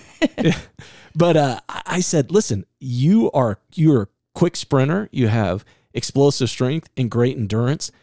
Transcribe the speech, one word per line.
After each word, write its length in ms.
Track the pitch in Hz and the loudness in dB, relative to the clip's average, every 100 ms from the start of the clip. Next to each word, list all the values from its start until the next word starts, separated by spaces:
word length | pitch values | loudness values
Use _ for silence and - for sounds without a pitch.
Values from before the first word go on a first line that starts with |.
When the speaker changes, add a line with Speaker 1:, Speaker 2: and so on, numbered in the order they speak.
| - - | -10 -4
Speaker 1:
<laughs> 200 | 320 - | -4 0
Speaker 2:
Yeah. 160 | 165 135 - - - - - 156 | -2 -2 -6 -20 -20 -20 -12 0
But, 200 | 170 156 | 2 4
uh, 240 | 139 107 - | 2 -2 -10
I, 140 | - - | -12 -6
I 140 | 180 | -4
said, 320 | 180 165 131 | 0 0 2
"Listen, 340 | 190 - 98 - _ | 0 0 -4 -6 _
you 500 | 131 120 147 220 220 | -8 0 2 4 2
are, 280 | 147 120 98 _ | 0 -2 -4 _
you're 300 | - 156 131 | 0 4 4
a 40 | 98 _ _ | 0 _ _
quick 220 | - 170 - | -2 -2 -2
sprinter. 540 | - 139 135 185 214 | -2 0 2 -2 -4
You 160 | - 113 | -2 0
have 380 | 117 98 92 - _ _ | 0 0 -4 -8 _ _
explosive 560 | - - 135 143 - 123 | -8 -4 2 2 2 -4
strength 380 | - 127 160 - - | -2 -4 -4 -8 -6
and 160 | 120 | -4
great 240 | 120 123 123 | 0 0 -2
endurance. 560 | 101 110 123 135 - - | -4 -2 -2 -4 -8 -14